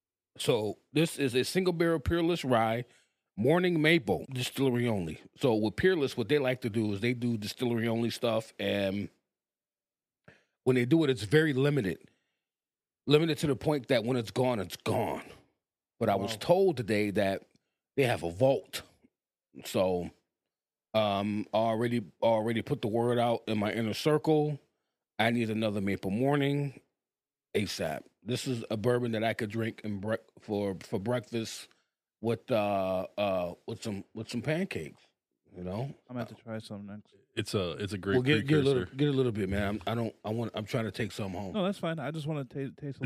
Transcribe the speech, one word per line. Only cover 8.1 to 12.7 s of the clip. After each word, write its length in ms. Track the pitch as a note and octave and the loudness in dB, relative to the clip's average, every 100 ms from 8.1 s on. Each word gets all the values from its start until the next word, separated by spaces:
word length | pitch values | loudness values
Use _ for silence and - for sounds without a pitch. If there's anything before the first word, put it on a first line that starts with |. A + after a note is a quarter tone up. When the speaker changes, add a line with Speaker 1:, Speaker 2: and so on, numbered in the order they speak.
Speaker 1:
stuff, 440 | - A#2+ A2 - - | 0 0 0 -2 -4
and 480 | G2+ G2+ G2 G2+ - - _ _ _ _ _ _ _ _ _ _ - - _ _ | -2 0 0 -2 -6 -10 _ _ _ _ _ _ _ _ _ _ -20 -20 _ _
when 120 | - B2+ | 2 2
they 80 | |
do 180 | A#2+ E3 | 4 4
it, 60 | D3+ | 4
it's 120 | B2+ | 0
very 280 | G#2+ D3+ D#3 | 2 4 4
limited. 460 | C3 C#3+ C#3+ F#2+ D#2+ - _ _ _ _ _ _ | 2 2 2 0 -4 -10 _ _ _ _ _ _